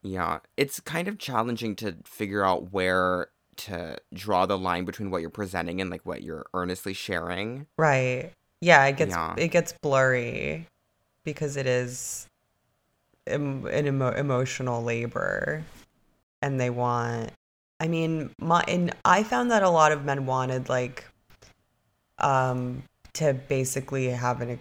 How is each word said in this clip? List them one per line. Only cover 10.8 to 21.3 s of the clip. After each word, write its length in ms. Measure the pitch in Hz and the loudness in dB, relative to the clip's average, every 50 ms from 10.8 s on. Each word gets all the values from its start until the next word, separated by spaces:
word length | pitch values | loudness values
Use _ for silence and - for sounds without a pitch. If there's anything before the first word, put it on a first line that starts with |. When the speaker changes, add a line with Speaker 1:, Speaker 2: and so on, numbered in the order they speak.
| _ _ _ _ _ _ _ _ _ | _ _ _ _ _ _ _ _ _
Speaker 2:
because 320 | 160 147 - 156 147 139 | -10 -6 -4 -6 -6 -4
it 100 | 143 135 | -4 -2
is 600 | 131 123 123 127 123 123 127 - - - - - - _ _ _ _ _ _ _ _ _ _ _ _ _ _ _ _ _ _ _ | 0 0 0 0 -4 -8 -10 -10 -8 -10 -10 -12 -16 _ _ _ _ _ _ _ _ _ _ _ _ _ _ _ _ _ _ _
em-, 400 | - - 151 147 143 135 135 - | -4 -4 -2 -2 -2 -4 -4 -6
an 200 | - - 139 147 | -2 -2 0 0
emo-, 260 | 143 135 135 131 127 - | 2 2 2 2 0 0
emotional 680 | - 143 143 131 123 131 127 - - 127 127 120 117 117 | 0 0 0 2 0 0 -2 -4 -4 -4 -2 -2 -2 -2
labor, 800 | 120 117 117 117 117 - - 50 50 50 50 - - 147 156 160 - - - - _ _ _ _ _ _ _ _ _ _ _ - | -2 -2 -2 -2 -4 -4 -2 -2 -2 0 -2 -2 -2 -4 -4 -6 -12 -16 -20 -20 _ _ _ _ _ _ _ _ _ _ _ -4
and 160 | 139 139 131 | -2 0 0
they 100 | 127 123 | 0 0
want, 600 | 120 123 123 120 120 120 117 117 117 117 113 110 - _ _ _ _ _ _ _ _ _ | 0 0 0 0 2 0 0 -2 -2 -4 -6 -8 -10 _ _ _ _ _ _ _ _ _
I 80 | 160 160 | -2 0
mean, 420 | 170 165 160 160 160 160 147 - - - | 0 2 2 0 0 -2 -4 -6 -10 -6
my, 240 | - 165 165 175 - - | 0 4 4 4 4 2
and 260 | 180 180 175 170 - - - | 2 2 2 0 -2 -2 2
I 180 | - 180 196 214 | 4 4 4 4
found 280 | 214 247 247 247 240 | 2 0 0 2 4
that 120 | 233 214 196 | 4 4 6
a 60 | 185 | 6
lot 220 | 170 160 156 151 151 | 6 8 8 8 6
of 120 | 147 139 | 4 0
men 220 | 143 139 139 135 | -2 -2 0 0
wanted, 420 | 127 131 131 127 127 131 131 127 - | 0 0 0 0 0 -2 -2 -2 0
like, 360 | 127 127 127 120 123 - - - _ _ _ _ | 0 -2 -2 -2 -6 -12 -18 -18 _ _ _ _